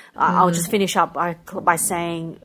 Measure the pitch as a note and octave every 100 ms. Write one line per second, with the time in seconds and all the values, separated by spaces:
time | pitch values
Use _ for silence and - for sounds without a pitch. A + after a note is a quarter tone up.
0 | - - E3 F3+ F3+ E3+ E3+ G#3+ F#3+ G3
1 | E3 C#3 F3 E3+ - G3 - E3+ - F3
2 | E3+ E3+ E3 -